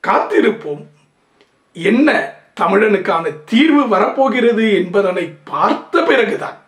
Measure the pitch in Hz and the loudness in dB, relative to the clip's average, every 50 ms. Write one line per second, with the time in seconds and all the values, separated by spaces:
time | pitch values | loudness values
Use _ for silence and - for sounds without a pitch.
0 | - 185 208 - - - 415 339 254 226 202 - - 151 147 147 - - _ _ | -2 0 0 0 0 0 0 2 2 2 0 -2 -8 -10 -10 -12 -12 -20 _ _
1 | _ _ _ _ _ _ _ _ _ _ _ _ _ _ _ 165 170 196 226 254 | _ _ _ _ _ _ _ _ _ _ _ _ _ _ _ -2 0 2 2 4
2 | 294 302 - - - - - - _ _ _ - 175 175 196 208 220 214 202 185 | 4 2 2 0 -2 -6 -12 -18 _ _ _ -4 -2 2 2 2 4 2 2 0
3 | 180 - 175 165 165 151 139 - - - 226 233 302 320 285 294 269 226 208 - | 0 -2 -2 -2 -2 -4 -8 -8 -8 -2 2 2 4 4 4 2 2 2 0 0
4 | - - - 269 269 269 - 247 226 233 226 214 226 220 202 175 180 175 175 202 | 0 -2 0 0 0 0 0 2 0 2 2 2 2 2 2 0 -2 0 0 0
5 | 196 185 180 190 165 147 - - _ - - 143 170 208 285 - - - - 339 | 0 0 -2 -4 -6 -8 -10 -18 _ -10 -4 -2 0 0 -2 -4 -6 -4 -2 -2
6 | 320 339 277 262 220 202 202 - - - - - _ | 0 2 2 0 0 -2 -4 -8 -8 -12 -12 -16 _